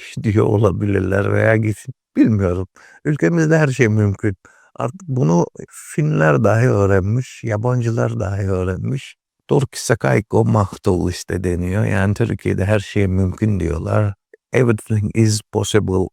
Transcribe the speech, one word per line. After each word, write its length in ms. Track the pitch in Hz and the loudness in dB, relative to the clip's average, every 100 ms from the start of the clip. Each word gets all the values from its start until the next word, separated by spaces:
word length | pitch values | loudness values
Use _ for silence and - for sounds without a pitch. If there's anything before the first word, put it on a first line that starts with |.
| - | -8
<laughs> 160 | 131 | -6
diyor 240 | 120 104 113 | 0 2 2
olabilirler 840 | 104 104 95 101 98 95 98 101 | 2 2 0 -2 0 0 -2 0
veya 240 | 104 107 110 | 0 2 2
git. 300 | 110 104 - - _ - | 0 -6 -12 -20 _ 0
Bilmiyorum. 520 | 277 104 95 90 92 _ - - | 2 2 0 -2 -6 _ -20 -8
Ülkemizde 540 | 147 147 165 170 156 160 | -4 0 0 2 2 2
her 100 | 147 | 2
şey 200 | 123 113 | 2 2
mümkün. 480 | 107 104 92 107 95 - _ _ | 4 2 0 -4 -4 -14 _ _
Artık 280 | - 123 185 | -8 -8 -8
bunu 440 | 180 127 147 170 - - - | -6 -2 2 2 0 -6 -20
Finler 760 | - - - 151 151 156 143 | -18 -8 -4 -2 2 2 4
dahi 240 | 101 110 123 | 4 4 4
öğrenmiş, 760 | 107 98 98 95 123 131 - | 4 4 2 2 -2 -4 -8
yabancılar 760 | 117 107 123 123 117 117 117 117 | -6 -2 -2 0 0 0 -2 -2
dahi 300 | 98 98 98 | -4 -2 -2
öğrenmiş. 680 | 92 92 90 110 135 - - _ _ - | -2 -2 -4 -4 -6 -8 -20 _ _ -2
Turkise 480 | 143 135 - - 120 | 0 0 -6 -2 0
kaikko 480 | 135 127 - 104 | 2 0 0 0
mahtul 640 | 113 113 95 - 101 87 87 | 2 2 0 -2 -2 0 -2
işte 340 | - - 90 | -4 -6 -4
deniyor. 400 | 90 87 90 101 | -2 -2 -2 -2
Yani 300 | 107 101 98 | -2 0 0
Türkiye'de 500 | 101 110 101 101 95 | 0 -2 -2 -2 -2
her 160 | 95 107 | 0 0
şey 260 | - 104 95 | -2 -2 0
mümkün 540 | 92 92 - 110 98 | 0 0 0 -2 0
diyorlar. 540 | 82 80 98 107 104 - _ - _ | -2 -4 -2 0 0 -4 _ -20 _
Everything 640 | 120 120 107 - 107 107 - | 0 2 0 0 -2 0 2
is 240 | 110 107 - | 2 0 -4
possible 560 | 110 101 107 98 95 95 | -4 0 0 0 -2 -2